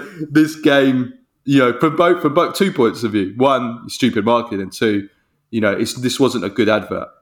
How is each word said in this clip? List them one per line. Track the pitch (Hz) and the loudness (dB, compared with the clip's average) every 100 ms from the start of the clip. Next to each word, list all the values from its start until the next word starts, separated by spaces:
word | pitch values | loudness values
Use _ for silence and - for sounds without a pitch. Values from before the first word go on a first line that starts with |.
| - 170 151 | -4 -14 -2
this | 147 156 156 | 2 2 2
game, | 151 139 135 127 123 - _ _ | 2 4 4 2 -2 -10 _ _
you | - 139 | 0 2
know, | 123 117 | 2 2
from | 160 147 | 0 2
both, | 175 175 | 2 2
from | 151 | 0
both, | 156 160 | 0 0
two | - 196 | 0 -2
points | 143 117 - | 2 0 0
of | 113 | -2
view. | 104 95 113 | -2 -2 0
One, | 135 131 123 117 - | 2 2 -2 -8 -12
stupid | - - 117 | -2 -2 0
marketing, | 104 120 117 98 | 2 0 0 -8
and | 95 | -8
two, | - 113 104 98 _ _ _ _ | -2 0 -2 -6 _ _ _ _
you | 117 | -2
know, | 104 | 0
it's, | 98 110 | 0 -4
this | - 123 - | -4 -4 0
wasn't | 131 117 | 0 0
a | 92 | -4
good | 110 107 | 0 0
advert | 107 95 95 - _ | 0 -2 -8 -10 _